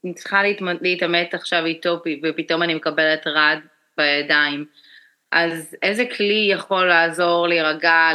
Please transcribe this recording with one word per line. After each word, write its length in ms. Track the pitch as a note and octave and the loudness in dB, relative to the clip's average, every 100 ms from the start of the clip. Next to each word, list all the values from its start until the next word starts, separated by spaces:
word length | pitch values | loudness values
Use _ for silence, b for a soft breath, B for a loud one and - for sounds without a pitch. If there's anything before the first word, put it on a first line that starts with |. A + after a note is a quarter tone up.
אני 100 | F#3 | -10
צריכה 280 | F3 - G3 | -12 -2 0
להתמ-, 360 | G3+ G3+ F#3 F3 | 2 0 -4 -2
להתעמת 520 | F3 F3+ E3+ E3+ F3 | -2 -2 0 0 -2
עכשיו 300 | E3 - F3 | -6 -4 -2
איתו, 360 | E3 D#3+ F3 E3+ | -2 -2 -4 -2
פ-, 40 | E3+ D3 | -4 -4
ופתאום 380 | D#3 D#3 D#3 E3 | -4 -4 -4 -2
אני 120 | E3+ | 0
מקבלת 520 | D#3 D#3 D3 D#3 D#3 E3 | -2 -2 0 0 0 0
רד 320 | D3+ D3+ D#3 - _ _ - | 2 2 0 -6 _ _ -2
בידיים. 680 | D3 C#3+ C#3+ D3 D3 C#3+ D3+ b b b b b _ | 0 0 0 2 2 -2 -10 b b b b b _
אז 440 | E3 E3+ E3 - - | -2 0 -4 -12 -4
איזה 220 | F#3 G#3 A#3+ - | -4 -2 -4 -2
כלי 320 | G#3 G#3+ G#3 | 0 2 2
יכול 360 | F#3+ - F#3+ F#3 | -2 -2 0 4
לעזור 580 | E3+ E3 E3 F3 E3+ E3+ | 4 2 2 2 2 2
להירגע, 600 | E3+ D#3 D#3 E3+ E3 E3 | 2 0 0 2 4 4